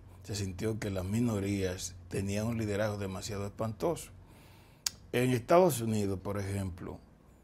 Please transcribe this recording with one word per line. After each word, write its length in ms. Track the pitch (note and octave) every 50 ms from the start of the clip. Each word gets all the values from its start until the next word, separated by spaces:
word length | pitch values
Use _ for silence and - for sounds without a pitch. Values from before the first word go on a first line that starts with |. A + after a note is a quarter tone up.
| - - - - -
se 120 | - A2+
sintió 440 | G2 G2+ F#2+ F2+ F2+ A2 G#2+ A2 G#2+
que 120 | - G#2+
las 140 | G2 F#2 F2+
minorías 920 | F#2+ G#2 A2+ B2 A#2+ A2 G2+ F#2+ G2 G2+ G2 F#2+ F#2 F2+ F#2 - - - - - -
tenían 380 | - - G2 G2 G2+ G#2 G#2+ A#2
un 100 | A#2 A2+
liderazgo 400 | A2 G#2 G2+ G2 A2 G#2+ G#2 G2+
demasiado 480 | G2+ F#2+ F#2+ F#2 F2+ - G#2+ G2 G2+
espantoso. 640 | G2+ - - A2+ A2+ A2+ - - E3+ D#3+ C#3+ - - - - - - - - - - - - - - - - - - - - - -
En 200 | - B2 B2 B2+
Estados 500 | B2 A#2 A2+ - F3 F3 F#3+ F3+ C3+ A#2
Unidos, 380 | A#2 A2+ A2 G#2+ G#2 G2 G2 F#2
por 200 | - G#2 G2 G2+
ejemplo, 600 | G2 F#2+ G2+ G2+ G2 F#2+ F2 - G2 E2 D#2+ - - - - - - - - -